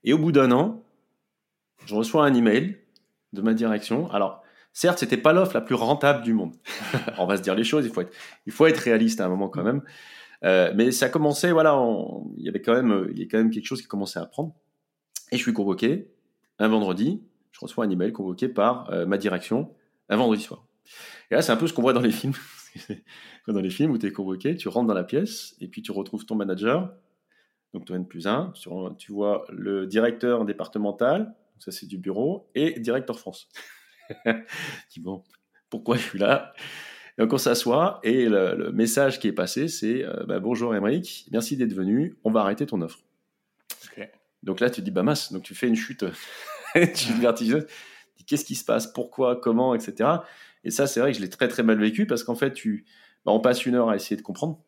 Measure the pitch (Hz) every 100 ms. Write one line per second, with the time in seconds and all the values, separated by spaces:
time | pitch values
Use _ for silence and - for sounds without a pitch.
0 | - 156 156 139 131 123 190 - _ _
1 | _ _ _ _ _ _ _ _ - 104
2 | 113 160 143 127 117 110 175 202 _ _
3 | _ _ _ 98 107 110 113 107 - 117
4 | 170 101 95 - - _ _ - 175 175
5 | 120 123 156 170 185 123 - 123 113 147
6 | 139 139 117 110 87 - - - - -
7 | - - 90 98 92 95 113 151 123 113
8 | 98 - - - - - 160 160 123 113
9 | 113 110 92 92 95 - 95 139 - -
10 | - - - - - 92 87 98 120 123
11 | 127 165 147 143 180 160 156 143 120 104
12 | - - 76 - - 98 - 120 123 101
13 | 92 104 92 110 113 110 - 131 - 104
14 | 98 - 85 - 160 - _ _ _ _
15 | _ - - 123 123 110 101 92 113 175
16 | - _ _ _ _ _ 107 110 98 90
17 | 127 208 - _ _ - 123 - 110 90
18 | 87 - 95 90 127 - 107 123 - 92
19 | 87 98 101 90 - 117 160 - _ _
20 | _ 110 123 107 - - _ _ _ -
21 | - - _ 123 - 113 - - 120 117
22 | 123 113 135 135 - - - - - 98
23 | _ - - - - 101 95 92 156 120
24 | 101 95 95 92 131 175 101 113 117 98
25 | 90 135 214 - - _ 92 - 110 -
26 | 98 110 - 110 98 92 110 151 185 -
27 | _ _ _ _ _ _ _ 92 - 92
28 | 90 90 90 120 185 - 92 90 90 -
29 | - 101 101 101 - 95 98 98 95 104
30 | 117 117 123 120 107 101 90 107 104 98
31 | 120 170 220 - _ _ - - - 95
32 | 95 95 135 196 _ - 156 160 113 127
33 | 131 117 - 92 - - - - _ _
34 | _ - 117 113 - - - - - -
35 | 90 95 _ _ _ _ _ 117 - 117
36 | - 95 101 139 - - - - - -
37 | - - 113 135 135 120 123 127 180 -
38 | 110 127 120 101 92 85 85 95 113 139
39 | 139 - 107 90 90 - 160 - 107 123
40 | - - - 95 98 117 120 107 101 151
41 | 180 - - 113 113 139 117 95 95 113
42 | 156 - 110 113 98 104 147 101 82 -
43 | _ _ _ _ _ _ _ - - -
44 | 101 _ _ _ 98 95 123 123 95 92
45 | 107 147 - 95 - 92 123 113 113 -
46 | 95 - - - - - - 170 175 -
47 | - 113 120 113 113 143 151 - - -
48 | _ _ - 143 - - - 113 113 -
49 | 120 - 127 123 123 113 127 117 113 -
50 | 120 165 - - - _ - 113 135 -
51 | 135 117 92 - 123 117 113 107 107 110
52 | 110 120 - 120 135 131 - 101 _ _
53 | _ _ - 107 120 123 127 123 113 101
54 | - 107 - 98 156 156